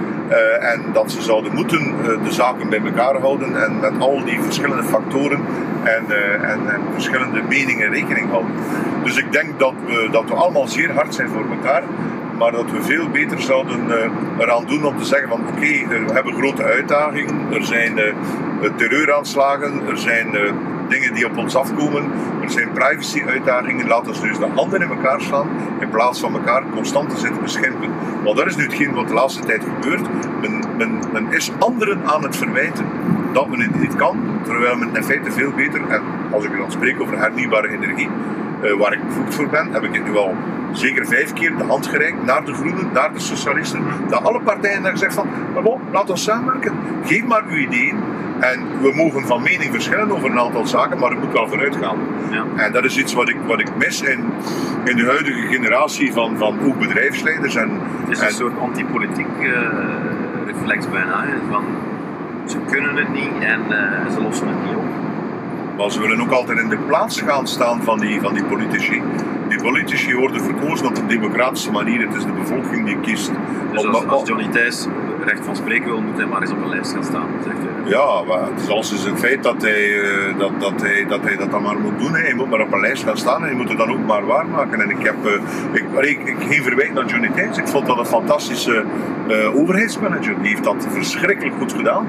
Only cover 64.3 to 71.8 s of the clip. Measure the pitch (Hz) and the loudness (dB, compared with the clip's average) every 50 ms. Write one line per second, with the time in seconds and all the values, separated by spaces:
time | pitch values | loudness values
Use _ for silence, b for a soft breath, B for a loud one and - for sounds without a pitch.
64.3 | - - - - - - - - - - - - - - - - - - - - | 0 -2 -2 -2 -2 -2 -2 -2 -2 -2 -2 -2 -4 -4 -4 -4 -4 -4 -6 -6
65.3 | - - - - - - - - - - 101 104 - 107 107 107 110 117 120 120 | -6 -6 -6 -6 -6 -6 -6 -6 -2 0 0 0 0 0 2 2 2 2 2 4
66.3 | 127 127 120 - 120 - - 220 214 - - 139 - - 220 220 - - - 156 | 2 2 2 2 0 0 2 0 0 -2 2 2 2 2 2 0 -2 -2 0 0
67.3 | 143 - - - - - 123 120 120 117 - 113 110 107 107 104 104 - 101 101 | 0 0 0 -2 0 2 2 2 2 2 2 2 2 2 2 0 0 0 0 0
68.3 | - - - - - - 110 - - - - - - - - - B B B B | 0 0 0 0 0 -2 0 0 0 0 0 0 0 0 -2 -2 B B B B
69.3 | B B - - 107 - - 113 131 - - - - 110 - 113 117 123 131 135 | B B -2 -2 -2 0 0 0 0 0 0 0 0 0 0 2 2 2 2 2
70.3 | - 117 - - - - 143 156 - - 135 123 - 123 110 101 113 110 107 98 | 2 0 0 0 0 0 0 0 0 0 0 0 0 0 2 2 2 2 2 0
71.3 | - 113 123 - - - - 113 107 104 | 2 2 2 2 0 -2 -2 -2 0 0